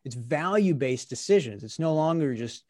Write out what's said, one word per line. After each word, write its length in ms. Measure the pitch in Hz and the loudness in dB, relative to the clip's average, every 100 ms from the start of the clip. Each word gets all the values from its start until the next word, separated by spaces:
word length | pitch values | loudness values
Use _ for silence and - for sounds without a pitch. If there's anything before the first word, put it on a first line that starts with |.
It's 100 | 139 | -14
value-based 920 | 120 117 147 175 208 190 143 131 127 - | -12 -4 -2 2 2 4 2 0 -2 -6
decisions. 520 | 127 - 202 127 104 | -8 2 2 2 -6
It's 160 | 113 - | -10 -2
no 160 | 160 | 0
longer 400 | 156 160 165 143 | 2 2 2 0
just, 300 | 117 117 - | -2 -6 -10